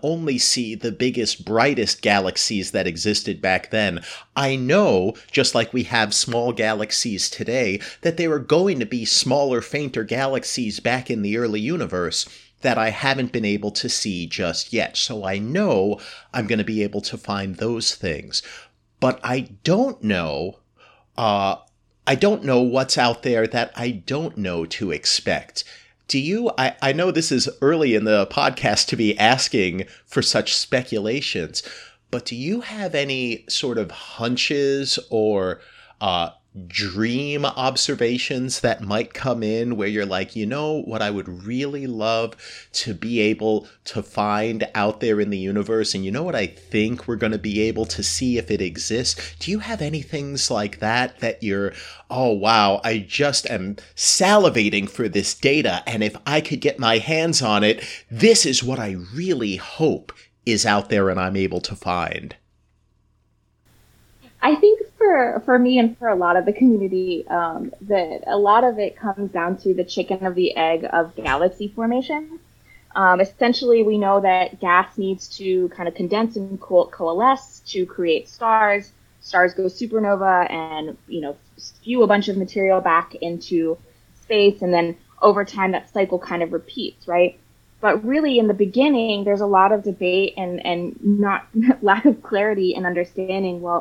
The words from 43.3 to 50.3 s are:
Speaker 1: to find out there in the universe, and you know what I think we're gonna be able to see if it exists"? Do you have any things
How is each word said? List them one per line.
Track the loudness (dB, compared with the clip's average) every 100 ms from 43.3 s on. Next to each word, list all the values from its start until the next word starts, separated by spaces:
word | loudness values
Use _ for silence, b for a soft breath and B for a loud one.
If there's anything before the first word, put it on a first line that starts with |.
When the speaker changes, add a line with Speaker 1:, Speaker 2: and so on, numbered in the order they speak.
| 2 0 0 B B
Speaker 1:
to | -10 -10
find | -6 -4 0 0 -2 -4 -4
out | -2 -2 0
there | 0 0
in | 0
the | -2
universe, | -2 -4 -2 -2 -2
and | -4
you | -4
know | -4
what | -4
I | -4 -6
think | -8 -4 -2 0 -2 -6
we're | -4
gonna | -2 -2
be | -4 -2
able | 0 -2 -4
to | -4
see | -4 -2 -2 -2
if | -2
it | -2
exists"? | -2 -6 -4 -2 -2 -4 -8 -10
Do | -6
you | -6
have | -6 -6
any | -4 -6
things | -6 -8 -6